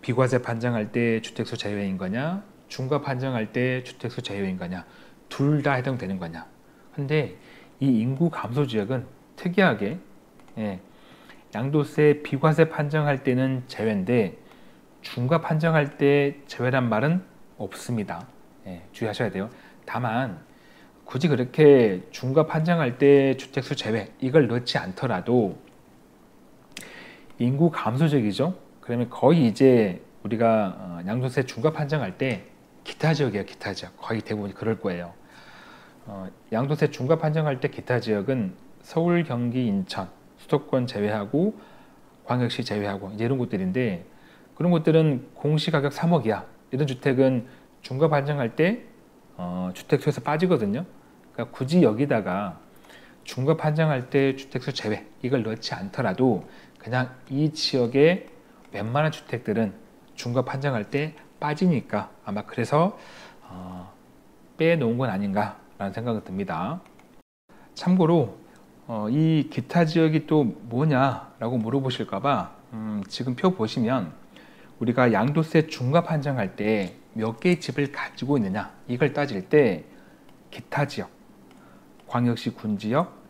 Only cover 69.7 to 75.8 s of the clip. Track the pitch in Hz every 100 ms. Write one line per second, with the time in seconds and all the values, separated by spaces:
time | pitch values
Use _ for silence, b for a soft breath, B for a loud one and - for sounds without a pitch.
69.7 | 175 165 160 160 156 151 156 131 - 117
70.7 | 117 156 127 135 120 - - 117 123 110
71.7 | 139 131 123 110 98 139 123 90 - -
72.7 | 113 110 104 101 - 131 123 185 185 110
73.7 | - 113 131 85 - - B B B B
74.7 | B 120 120 123 101 123 151 156 165 151
75.7 | -